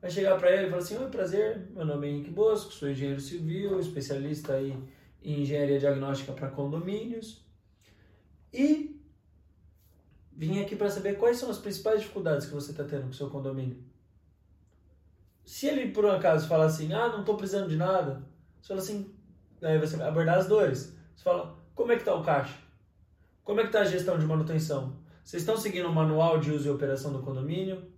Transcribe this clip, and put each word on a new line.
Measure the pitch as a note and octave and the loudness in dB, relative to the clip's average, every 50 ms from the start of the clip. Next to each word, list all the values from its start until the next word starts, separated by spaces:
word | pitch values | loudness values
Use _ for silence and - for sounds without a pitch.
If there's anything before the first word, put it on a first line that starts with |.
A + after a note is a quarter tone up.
Vai | - F3+ | -6 -4
chegar | D#3+ G3 G3 G3 F#3+ F#3 | -2 2 4 4 4 6
pra | F3 F3+ | 6 6
ele | F#3 G3 G3 F3+ | 6 6 4 2
e | |
falar | E3+ F3+ | 0 -2
assim, | F3 - G#3 A#3 | -2 -4 -4 -6
"Oi, | C4 - | -6 -4
prazer, | - A#3+ F#3 F3 F3+ G3+ G#3+ A3 A3 G3+ F3+ - - | -2 -2 -2 0 2 2 2 2 0 -4 -8 -12 -10
meu | F#3+ D#3+ | -6 -4
nome | D3+ D3 C#3+ C#3+ C#3+ | -2 -2 -2 -2 -4
é | |
Henrique | C#3+ C#3+ C#3+ C#3+ | -4 -4 -6 -8
Bosco, | E3 F#3+ G#3 A3 G#3+ G3+ G3 - | 0 2 4 4 4 2 -2 -8
sou | - - D3 C#3+ | -12 -6 -4 -4
engenheiro | C#3 C3 C#3 C#3 C#3 C#3 | -4 -2 -2 -4 -4 -4
civil, | C#3 - E3 F3 D#3+ D#3+ F3+ F#3+ G3+ G3+ F#3+ F#3 | -6 -8 -8 -6 -4 -4 -4 -2 -2 -2 0 -2
especialista | E3+ - - C#3+ - - C#3+ C3+ C#3 D3 D3+ - - - C3+ | -2 -4 -6 -8 -6 -4 -4 -4 -4 -4 -6 -6 -4 -2 -2
aí | C3+ C3+ C#3 C3 B2+ - - - - _ - _ _ - | -2 -2 -4 -6 -10 -12 -14 -18 -20 _ -20 _ _ -8
em | - D3+ C#3+ | -6 -4 -2
engenharia | C#3+ C3+ D3 D3 C#3+ C#3 C#3+ C#3 | -2 -2 0 0 2 2 2 4
diagnóstica | C3+ C#3+ C#3 C3+ C3+ C#3 C3+ C3+ - - B2+ | 4 2 2 2 0 -4 -4 -6 -6 -10 -10
pra | - C#3+ C3 | -8 -8 -8
condomínios. | - - C#3 C#3+ D3+ E3 E3+ F#3 G3+ G#3+ A3+ A#3+ A#3 A3+ G#3+ - - - _ _ _ _ _ _ _ _ _ _ - _ _ _ _ _ _ _ _ _ _ _ - | -6 -6 -6 -4 -4 -4 -4 -4 -4 -6 -6 -6 -8 -8 -10 -12 -16 -20 _ _ _ _ _ _ _ _ _ _ -20 _ _ _ _ _ _ _ _ _ _ _ -2
E | B3 C4+ D4+ D4+ D#4 - - - - - - - _ _ _ _ _ _ _ _ _ _ - _ _ _ _ _ _ _ _ _ - - - | 2 4 4 4 2 0 -8 -10 -14 -20 -20 -20 _ _ _ _ _ _ _ _ _ _ -20 _ _ _ _ _ _ _ _ _ -20 -20 -20
vim | - - D#3 E3 F#3+ G3+ | -12 -6 -4 -2 0 -2
aqui | G3+ - - | -2 -4 -2
pra | - G#3 G3+ | 0 0 0
saber | G3 G3 F#3 G3 G3+ - | 0 0 -2 -2 0 4
quais | A#3 A#3 A#3+ A#3+ | 4 4 4 4
são | B3+ A#3+ | 0 -6
as | G3+ F#3+ | -6 -6
principais | - G#3 F#3+ - - A3 A3 G#3+ | -6 -8 -8 -4 0 2 2 2
dificuldades | G3+ - - G3+ F3+ E3 D3+ C#3 B2 | 0 -2 -8 -6 -2 0 0 0 -2
que | - - | -4 -8
você | C#3+ C#3 - C#3+ | -10 -8 -8 -8
tá | - C#3+ | -8 -8
tendo | C3 D3 C#3 C3 | -6 -6 -6 -6
com | B2+ | -8
o | - | -8
seu | - C#3+ C#3 | -8 -8 -8
condomínio." | - C#3+ C3+ C3+ C3+ C3+ B2+ B2+ B2 - - - _ _ _ _ _ _ _ _ _ _ _ _ _ _ _ _ _ _ _ _ _ _ _ _ _ _ _ _ _ _ _ | -6 -6 -6 -6 -6 -4 -6 -6 -8 -10 -16 -20 _ _ _ _ _ _ _ _ _ _ _ _ _ _ _ _ _ _ _ _ _ _ _ _ _ _ _ _ _ _ _
Se | - - - - | -18 -14 -4 -2
ele, | C#4+ D4 C4+ B3 G3+ | -2 0 0 -2 -2
por | F#3+ G#3+ G3+ | 0 2 4
um | G#3 | 4
acaso, | G3 F#3 D#3+ F3+ D#3+ D#3 C#3 - | 4 4 4 4 4 4 2 2
falar | E3+ D#3 D#3+ | 4 4 6
assim, | D#3 D#3 - D#3 D#3 F#3 | 4 4 2 -2 -2 0
"Ah, | G#3+ A#3 A#3 | 0 0 0
não | A3 G#3 G3 | 0 -2 -2
tô | - G#3 | -2 -2
precisando | F#3+ G3 F#3+ F#3+ G3+ F#3+ E3+ | -2 -2 -2 -2 -2 0 0
de | D#3 D#3 | 0 0
nada", | F3 F#3 F#3+ F#3 D#3+ C#3 C3+ - - - - _ - _ _ _ | 2 2 2 2 2 0 -4 -8 -10 -16 -20 _ -20 _ _ _
você | - - | -10 -8
fala | G3 F#3+ | -6 -6
assim: | F#3 - G#3+ G3+ G3 - - - - - - _ _ _ _ - - | -4 -4 -6 -8 -8 -10 -14 -20 -20 -20 -20 _ _ _ _ -8 -2
Aí | D#3+ D#3+ D#3 | 2 2 2
você | D3+ - - - | 2 2 -2 -2
vai | - D3+ | -2 0
abordar | D#3 E3 E3 D#3+ E3+ F#3 | 2 2 4 6 6 4
as | F#3+ F#3 | 6 6
dores. | G#3 G#3+ G3 D3 B2+ A#2+ - - - - - - - | 6 6 6 4 2 0 -4 -10 -16 -20 -20 -20 -20
Você | - - | -4 2
fala, | F3+ F3 F3+ - - - - - - _ | 2 2 2 0 -6 -12 -18 -20 -20 _
"Como | - - A#3+ | -4 2 2
é | A#3+ A#3 | 2 2
que | - | 4
tá | G#3 F3+ | 0 0
o | E3 D#3+ | 0 2
caixa? | D#3+ D3+ C#3 C3 - - - - - _ _ _ _ _ _ _ _ _ _ _ _ _ _ _ | 2 2 2 2 -2 -8 -16 -20 -20 _ _ _ _ _ _ _ _ _ _ _ _ _ _ _
Como | - G3+ A3 | -2 0 2
é | A3 | 2
que | G3+ | 4
tá | - G#3+ | 4 4
a | G3+ | 4
gestão | F3 - F3+ E3+ F#3 F3 D#3+ | 4 2 0 0 0 0 2
de | D#3 | 2
manutenção? | D#3 D#3+ D#3 D3+ D#3+ D#3+ D#3 - - D3+ C3+ B2+ C3 - - - - - - _ | 2 2 0 0 0 0 -2 0 0 -2 -4 -4 -6 -10 -12 -16 -20 -20 -20 _
Vocês | - - E3+ | -10 -8 -6
estão | - G#3+ A3 G#3+ | 0 0 0 0
seguindo | - G#3+ F#3 F#3 F3 E3+ | 0 -2 -2 -2 -2 0
o | D#3+ | 2
manual | D#3+ D#3 D#3 D#3 D#3 E3 E3 D#3+ D#3 | 2 4 4 4 4 4 4 4 4
de | C#3 D3 | 2 2
uso | D3+ D3 C#3 C#3+ | 0 0 0 -2
e | |
operação | C#3+ - C#3+ C#3 C3+ C3 - D3 | -2 0 0 -2 -2 -2 -4 -6
do | C#3 C3 B2 | -6 -6 -6
condomínio? | C#3 C3 C3 C3 D3 E3 F#3 F#3+ F#3+ F#3+ F#3 - - - | -6 -6 -6 -4 -4 -4 -4 -4 -4 -6 -8 -10 -16 -20